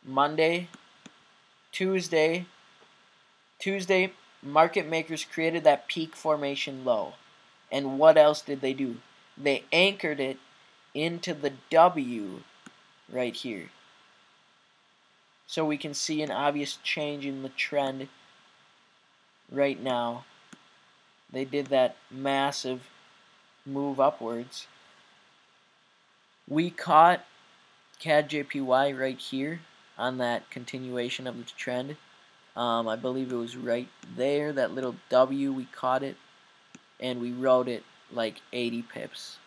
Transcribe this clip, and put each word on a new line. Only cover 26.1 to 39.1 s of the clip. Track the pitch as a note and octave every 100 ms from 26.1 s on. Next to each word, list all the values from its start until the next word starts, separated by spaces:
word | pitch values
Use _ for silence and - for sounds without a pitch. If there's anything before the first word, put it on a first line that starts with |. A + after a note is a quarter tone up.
| _ _ _ -
We | D3 F3
caught | F3 - D#3 E3+ F3+ - _ _ _ _ _ _ -
cad | D#3+ D3+ D3+
J | D3
P | C#3 C#3+
Y | C3 B2+ C#3+
right | C3 C3 B2+
here | - C3+ C#3 E3 - - - -
on | B2 B2+
that | B2 A#2+ -
continuation | - A#2+ C3 B2+ B2 A#2+ B2+ C3
of | A#2+
the | A#2+ -
trend. | - B2 C3+ D3+ - - _ _ _ -
Um, | A#2+ A#2 A2+
I | A2+
believe | B2 B2+ C3
it | B2
was | A#2 B2
right | A#2+ A#2+ B2+ - - A#2
there, | C3 C#3+ D3
that | C#3 A#2+
little | G#2+ B2+ G#2+ -
W, | B2+ C3 C#3 C#3
we | C3+ B2
caught | - B2+ C3
it, | C3+ - - _ _ _ _ - _ _
and | B2+ B2
we | A#2+
rode | B2 C3 B2+ B2+
it | A#2 - - _
like | A#2 A2+ A2 -
eighty | A#2+ A#2+ A#2
pips. | A#2 - A#2